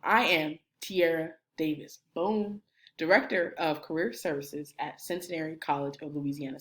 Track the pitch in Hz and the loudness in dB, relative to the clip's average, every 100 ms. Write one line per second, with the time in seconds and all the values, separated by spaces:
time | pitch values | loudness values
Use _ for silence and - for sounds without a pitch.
0 | - 220 226 170 151 156 _ _ - 190 | 6 4 6 4 2 -4 _ _ -4 4
1 | 170 165 160 - _ - 156 147 - - | 4 4 -2 -8 _ -4 -2 -2 -8 -18
2 | _ - 180 214 208 208 _ _ - - | _ -2 0 0 -2 -6 _ _ -20 -6
3 | 165 208 269 196 170 - 160 151 - 160 | 6 6 6 0 0 0 0 0 -2 -2
4 | 180 156 180 143 143 147 151 - 147 - | -2 -2 -4 -4 -6 -10 -12 -8 -8 -8
5 | - 180 180 170 156 160 - 143 143 143 | -6 -6 -4 -6 -6 -8 -2 -2 -2 -6
6 | 151 147 143 135 135 131 | -8 -4 -4 -4 -6 -8